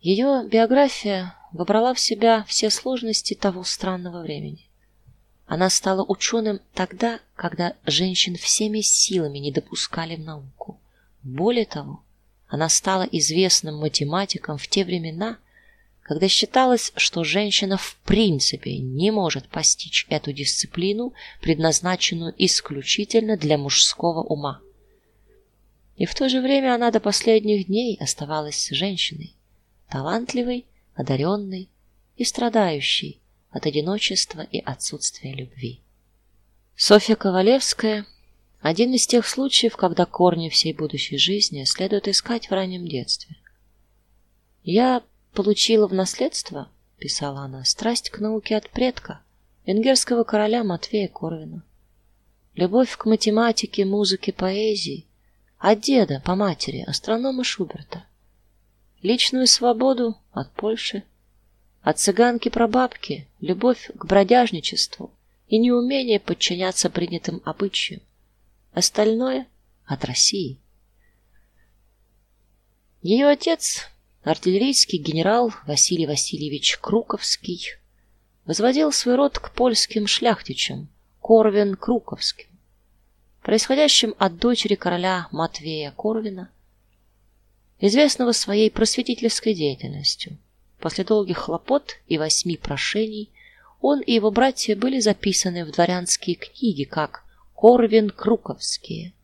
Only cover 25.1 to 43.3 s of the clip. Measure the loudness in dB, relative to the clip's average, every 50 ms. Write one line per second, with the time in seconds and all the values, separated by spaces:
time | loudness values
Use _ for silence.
25.1 | _ _ _ _ _ _ _ _ _ _ _ _ _ _ _ _ _ -4 -4 -4
26.1 | -2 -2 -2 0 0 0 2 2 2 2 4 2 0 2 2 2 2 2 0 0
27.1 | -2 0 2 4 4 4 4 4 0 0 0 0 -2 0 0 -2 -4 -4 -4 -6
28.1 | -6 -6 -6 -6 -4 -4 -4 -6 -6 -6 -6 -6 -4 -4 -4 -4 -4 -4 -4 -6
29.1 | -6 -10 -16 -16 _ _ _ _ _ _ _ _ _ _ _ _ -8 -6 -4 -4
30.1 | -4 -4 -4 -4 -4 -4 -2 -2 -4 -6 -8 _ _ _ _ _ _ -8 -4 -2
31.1 | -2 0 0 0 -2 -2 -4 -8 -10 -12 -12 _ _ _ _ _ _ _ _ _
32.1 | _ -6 -6 -4 -2 -2 -2 0 2 2 2 2 0 -2 -2 -2 -2 -2 -4 -6
33.1 | -14 _ _ _ _ _ _ _ -12 -4 -4 -2 0 0 0 0 -2 -2 -2 -2
34.1 | -2 -2 -4 -4 -6 -14 -14 -8 -8 -8 -8 -8 -10 -8 -8 -10 -8 -6 -8 -8
35.1 | -8 -8 -14 -12 -12 -12 -14 -14 -14 -10 -10 -10 -10 -12 _ _ _ _ _ _
36.1 | _ _ _ _ _ _ _ _ _ _ _ _ _ -2 6 8 8 8 8 4
37.1 | 0 0 2 0 2 4 4 6 4 4 2 -2 -4 -2 -2 -2 -2 -2 -6 -12
38.1 | _ _ _ _ _ _ _ _ _ _ -2 -2 2 2 2 2 4 2 2 4
39.1 | 2 2 2 2 -4 -4 -2 0 0 2 2 2 0 2 0 0 2 2 0 0
40.1 | 2 4 4 4 4 2 -4 -2 -2 0 0 0 -2 -4 -6 -6 -4 -6 -6 -6
41.1 | 0 0 0 0 2 0 0 -2 -2 -4 -4 -4 -2 -2 -2 0 0 -2 0 0
42.1 | -2 0 0 -2 -6 -6 -2 -4 -2 -2 -2 -4 -6 -8 -8 -6 -6 -8 -6 -6
43.1 | -8 -8 -8 _